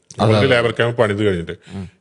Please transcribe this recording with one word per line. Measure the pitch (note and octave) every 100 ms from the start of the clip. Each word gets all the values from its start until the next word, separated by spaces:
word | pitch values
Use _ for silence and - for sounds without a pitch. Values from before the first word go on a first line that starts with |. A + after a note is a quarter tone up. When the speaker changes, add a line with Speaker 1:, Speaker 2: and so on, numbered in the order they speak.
| - -
Speaker 1:
അതെ, | G#2
Speaker 2:
ഒരു | G#2+
Speaker 1:
അതെ. | C3+
Speaker 2:
ലേബർ | B2 A#2
ക്യാമ്പ് | A2 A#2+ A#2+
പണിത് | A2 G2+
കഴിഞ്ഞിട്ട്. | G#2+ F2+ E2
Speaker 1:
ഉം. | F2 - F#2+ F2+ -